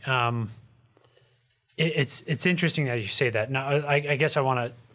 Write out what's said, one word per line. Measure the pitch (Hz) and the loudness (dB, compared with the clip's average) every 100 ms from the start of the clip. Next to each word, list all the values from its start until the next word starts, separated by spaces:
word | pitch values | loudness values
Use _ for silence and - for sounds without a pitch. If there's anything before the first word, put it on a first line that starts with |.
| - | -2
Um, | 131 120 117 110 - - _ _ _ _ _ _ _ _ _ _ - | 0 2 0 -4 -10 -20 _ _ _ _ _ _ _ _ _ _ -2
it, | 160 156 | -2 0
it's, | 131 - - | 0 -2 -2
it's | 143 180 | 0 0
interesting | 180 170 - 139 | 2 0 0 -2
that | 120 | -2
you | 101 | -2
say | - 131 | 0 0
that. | 113 117 | 0 -2
Now, | 135 139 | -2 0
I, | 143 147 147 | 0 2 0
I | 143 143 | 0 0
guess | 151 151 | 2 2
I | |
wanna, | 135 127 120 - - | 2 0 -2 -8 -14